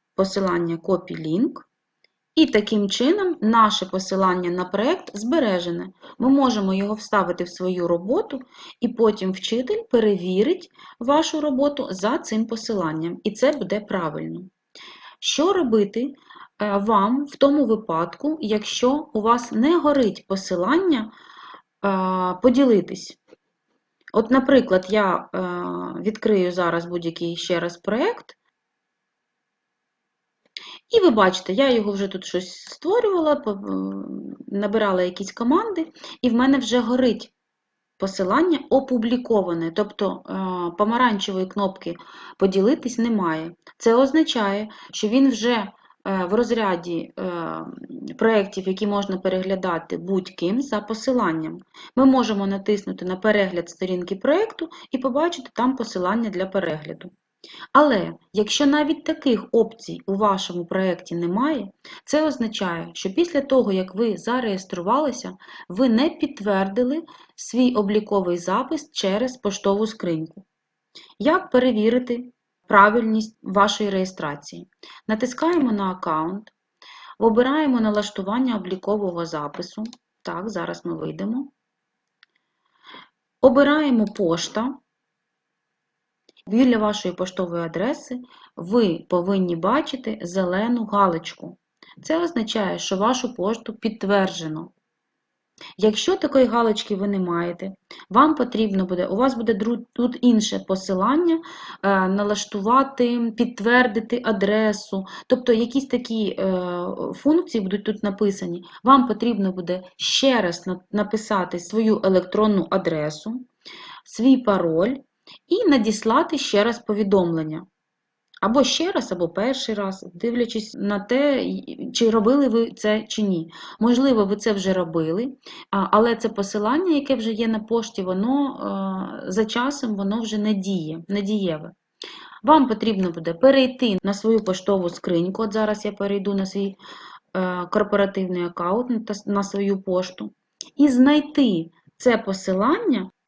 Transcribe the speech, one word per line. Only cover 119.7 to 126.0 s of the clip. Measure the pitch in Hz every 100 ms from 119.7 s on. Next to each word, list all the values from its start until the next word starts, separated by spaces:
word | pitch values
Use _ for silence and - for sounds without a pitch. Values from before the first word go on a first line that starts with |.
| 208
раз, | 196 190 180
дивлячись | 175 240 240 226 220 214
на | - 202 202
те, | 202 254 285 269
й-, | 175 190 - - -
чи | - 226
робили | 220 208 285 269
ви | 226 233
це, | - 214 214 220
чи | -
ні. | 208 180 165 - - -
Можливо, | 226 247 269 226 196
ви | 208
це | 233
вже | 202 185
робили, | 185 170 165 160 175 262 - - - -
а, | 202 190
але | 208